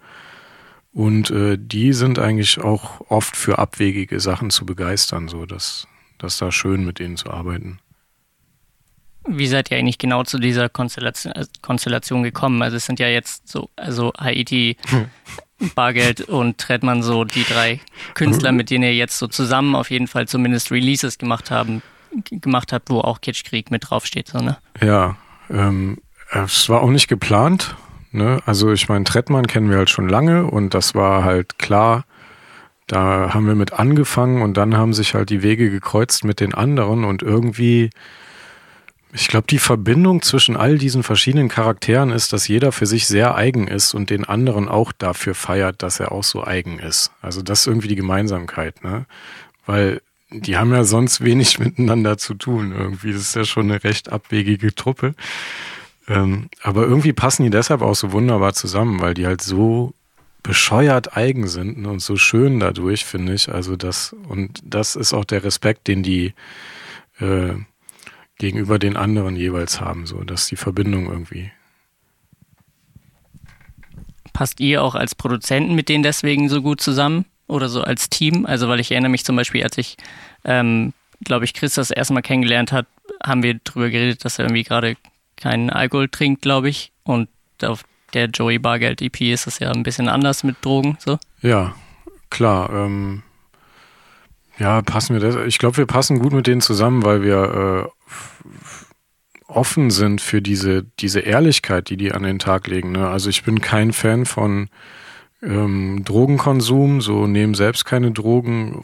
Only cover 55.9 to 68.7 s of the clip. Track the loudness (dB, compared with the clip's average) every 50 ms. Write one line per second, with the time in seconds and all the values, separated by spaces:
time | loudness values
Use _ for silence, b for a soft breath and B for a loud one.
55.9 | B _ _ -2 0 2 2 2 0 -2 -4 -8 -14 -8 -4 -2 0 2 2 4
56.9 | 4 4 4 2 2 2 2 2 2 2 2 2 4 2 2 2 2 2 2 0
57.9 | 0 0 -2 -2 0 2 2 2 2 2 2 2 0 -2 -4 -4 -2 0 0 0
58.9 | 0 0 0 0 0 0 -2 -2 -2 -2 -4 -2 0 2 2 4 2 2 -2 -4
59.9 | -6 _ _ _ _ _ _ _ _ _ -6 -2 0 0 2 2 4 4 6 6
60.9 | 4 2 0 -2 -2 0 0 0 0 -2 -4 -4 -6 -6 -6 -8 -8 -8 -8 -6
61.9 | -6 -6 -4 -4 0 0 2 2 4 4 4 4 4 2 0 0 -2 -2 -2 -2
62.9 | -2 -2 -4 -6 -6 -6 -4 -4 -2 -2 -2 -2 -4 -4 -6 -6 -6 -6 -6 -6
63.9 | -6 -6 -8 -10 -12 -14 -14 -10 -8 -6 -6 -8 -10 -14 -12 -6 -2 -2 -2 -2
64.9 | -2 -2 -2 0 0 0 -2 -2 -2 -2 -2 -2 -4 -2 0 0 -2 0 -2 -2
65.9 | 0 0 0 0 0 0 -2 -2 -6 B B B B B B B B B B B
66.9 | B B B _ _ -6 -2 -2 0 0 0 -2 -4 -6 -10 -14 _ B B B
67.9 | B B B B B B B B _ -6 -6 -4 -4 -2 0 0